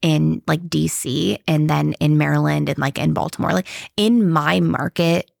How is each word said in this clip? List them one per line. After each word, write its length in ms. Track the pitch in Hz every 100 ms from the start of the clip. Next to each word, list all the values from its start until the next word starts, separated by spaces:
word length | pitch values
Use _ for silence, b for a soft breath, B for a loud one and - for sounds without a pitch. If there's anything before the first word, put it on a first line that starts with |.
in, 420 | 170 151 156 160 -
like, 220 | 160 175
D 160 | 156 160
C 520 | - 139 143 185 208 -
and 200 | 156 151
then 260 | 147 151
in 240 | - 151 151
Maryland 500 | 147 147 151 151 147
and, 100 | 143
like, 200 | 139 -
in 120 | 156
Baltimore. 380 | 151 - - 160
Like, 140 | 180 185 B B -
in 340 | 214 240 190
my 300 | 160 147 185
market 680 | 165 - 143 - 170 170 - _